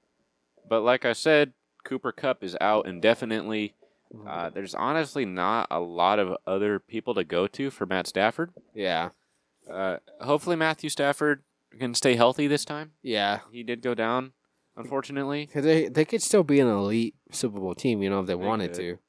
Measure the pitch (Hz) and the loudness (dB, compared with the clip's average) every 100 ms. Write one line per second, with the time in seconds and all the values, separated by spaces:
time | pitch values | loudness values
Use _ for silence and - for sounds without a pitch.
0 | _ _ _ _ _ _ - 113 110 127 | _ _ _ _ _ _ -2 0 2 2
1 | 123 113 160 151 143 - _ _ - 131 | 0 0 4 4 4 -2 _ _ -10 -8
2 | 127 - 139 127 95 87 98 107 92 90 | -6 -4 -2 -2 -4 -2 2 2 0 0
3 | 101 117 117 110 90 110 104 - _ _ | 2 2 0 -4 -4 -4 -4 -8 _ _
4 | _ 113 104 80 85 87 95 - 117 156 | _ -20 -12 -8 -8 -8 -8 -4 -2 0
5 | 147 143 110 92 90 113 - 85 87 85 | -2 -2 -4 -2 0 0 0 -2 -4 2
6 | 90 104 95 92 - 95 104 101 - 110 | 4 4 2 -2 -2 -2 0 -2 -4 -8
7 | 113 104 85 87 98 - 139 - 92 95 | -4 -2 0 0 0 -2 -8 -6 -2 -2
8 | 87 - 104 117 170 - - 110 95 82 | -2 2 2 0 -6 -10 -18 -6 -2 0
9 | 87 - _ _ _ _ - 90 95 87 | -2 -8 _ _ _ _ -14 -6 -4 -6
10 | - - 123 147 175 170 160 156 151 - | -10 -10 -2 0 0 0 0 -2 -4 -2
11 | 143 143 151 143 _ _ _ - 123 117 | 0 2 0 0 _ _ _ -8 -6 0
12 | 143 120 120 127 147 147 - 151 156 _ | 4 6 6 4 0 0 -2 -8 -12 _
13 | 131 107 101 101 - 117 117 120 123 117 | -4 0 0 0 -6 -12 -8 -6 -4 -2
14 | 113 123 131 _ _ _ _ - 120 135 | 0 -2 -4 _ _ _ _ -18 -8 -6
15 | 139 139 139 147 147 151 143 160 156 123 | -6 -6 -4 -6 -6 -2 4 4 4 0
16 | 156 226 - 214 156 139 127 104 101 113 | 0 0 2 2 4 6 6 4 2 0
17 | 113 - _ - 123 101 95 87 131 110 | -2 -4 _ -6 -6 -4 -6 -2 0 0
18 | 98 98 92 90 98 110 92 87 87 87 | 0 0 0 -2 0 -2 -2 -6 -8 -8